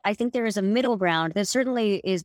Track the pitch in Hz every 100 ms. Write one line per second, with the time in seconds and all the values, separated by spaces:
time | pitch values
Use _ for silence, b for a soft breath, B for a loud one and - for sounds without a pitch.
0 | 202 214 240 247 226 208 190 226 247 214
1 | 180 160 160 196 196 254 262 247 214 196
2 | - 180